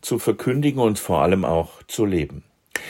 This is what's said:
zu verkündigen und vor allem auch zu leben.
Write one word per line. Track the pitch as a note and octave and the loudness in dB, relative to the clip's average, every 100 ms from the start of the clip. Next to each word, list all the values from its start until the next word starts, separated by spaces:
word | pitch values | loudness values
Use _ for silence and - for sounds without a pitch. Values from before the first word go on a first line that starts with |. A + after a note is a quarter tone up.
zu | - A#2+ | -4 -2
verkündigen | - G#2 - C3+ C#3+ C3 | -2 -2 0 0 0 2
und | A2+ G#2 | 2 0
vor | - E2 | 0 2
allem | D#2+ F#2+ F2 | 4 2 2
auch | E2 D#2+ - | 0 -2 -8
zu | - - | -8 -2
leben. | G#2 F2+ C#2+ C#2+ - _ _ - | 0 0 -2 -8 -18 _ _ -14